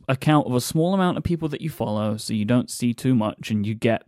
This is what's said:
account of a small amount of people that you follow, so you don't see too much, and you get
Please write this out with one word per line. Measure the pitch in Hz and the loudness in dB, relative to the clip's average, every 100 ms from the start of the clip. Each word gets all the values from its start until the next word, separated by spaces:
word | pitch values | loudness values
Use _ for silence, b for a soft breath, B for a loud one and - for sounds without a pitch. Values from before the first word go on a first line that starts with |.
| - | -4
account | 131 156 151 135 | -2 2 2 2
of | |
a | 123 | 0
small | - 160 170 | 0 0 2
amount | 190 180 165 | 2 2 0
of | |
people | 156 170 160 | -2 -2 -4
that | 151 | -6
you | 160 | -6
follow, | - 117 107 107 107 | -4 -2 -2 -2 -4
so | - | -4
you | 113 107 | -2 2
don't | 123 - | 2 0
see | - 120 | -2 -2
too | 117 131 127 | 0 2 2
much, | 107 - - | 2 -4 -4
and | 107 104 | -2 -2
you | |
get | 110 120 110 | 0 0 0